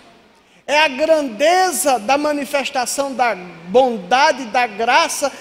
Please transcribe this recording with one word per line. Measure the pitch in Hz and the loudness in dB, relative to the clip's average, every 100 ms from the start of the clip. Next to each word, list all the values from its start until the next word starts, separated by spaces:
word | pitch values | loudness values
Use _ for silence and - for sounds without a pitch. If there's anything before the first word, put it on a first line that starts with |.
| - - _ _ _ _ - | -20 -20 _ _ _ _ -2
É | 285 | 2
a | 311 | 2
grandeza | 254 311 320 277 208 294 359 370 262 285 247 | 0 2 2 0 0 2 4 2 0 0 0
da | 208 277 | 0 0
manifestação | 302 294 277 285 254 262 240 - 277 | 0 -2 -2 -4 -4 -4 -4 -4 -4
da | 247 240 | 0 -2
bondade, | 190 180 170 170 214 262 226 180 214 302 269 247 | -2 -8 -16 0 2 2 0 -4 2 2 0 -2
da | 247 240 | -2 -2
graça | 202 233 277 311 - 277 - | -2 2 2 2 -2 -6 -6